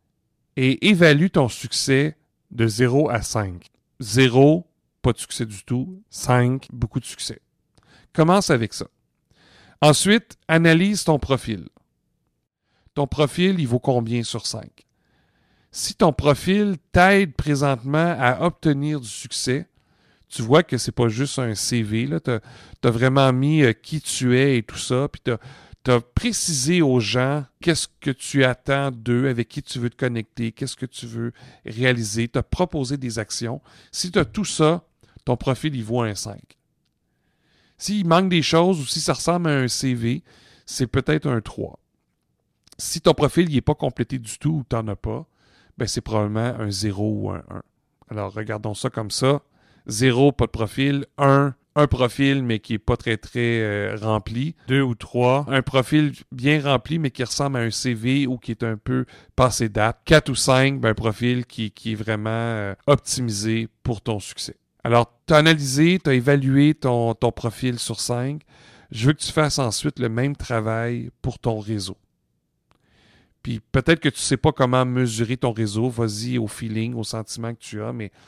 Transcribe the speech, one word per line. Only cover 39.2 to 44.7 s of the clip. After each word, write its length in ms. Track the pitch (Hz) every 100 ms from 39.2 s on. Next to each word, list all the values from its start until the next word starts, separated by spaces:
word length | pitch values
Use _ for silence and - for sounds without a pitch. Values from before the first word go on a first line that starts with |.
| - 175 165
à 80 | 143
un 80 | 123
C 260 | - 135
V, 300 | 123 117 135 - _ _ _ -
c'est 220 | - 127
peut-être 400 | 139 127 156 147
un 140 | 120
trois. 380 | - - 104 - _ _ _ _ _ _ _ _ _ -
Si 220 | - 170
ton 120 | 175
profil, 360 | 151 147 - 175
il 80 | 139
est 40 |
pas 140 | - 151
complété 420 | 135 - 120 131
du 220 | 110 -
tout 200 | 147 160
ou 40 |
t'en 240 | 123